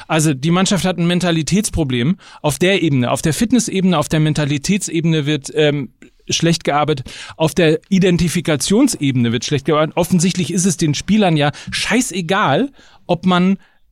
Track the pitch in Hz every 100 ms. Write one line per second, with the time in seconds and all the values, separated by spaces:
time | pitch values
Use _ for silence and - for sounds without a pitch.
0 | - 160 156 131 156 175 190 190 180 170
1 | 170 175 180 165 147 190 208 - 143 123
2 | 123 196 - - 151 139 180 196 160 139
3 | 123 131 160 147 233 120 - 190 185 165
4 | - 156 156 151 147 143 - 202 - 165
5 | 165 160 143 151 - - 151 147 131 _
6 | - _ - - 165 165 - 143 147 143
7 | - - - - 156 - 160 156 - 190
8 | 185 175 170 180 160 151 - 202 277 -
9 | 139 127 117 117 - 143 - 151 156 -
10 | 175 180 185 185 139 196 190 - 160 139
11 | - 214 190 156 143 - - - - 220
12 | - 196 160 196 185 143 277 - - _
13 | - 175 185 180 185 196 _ _ _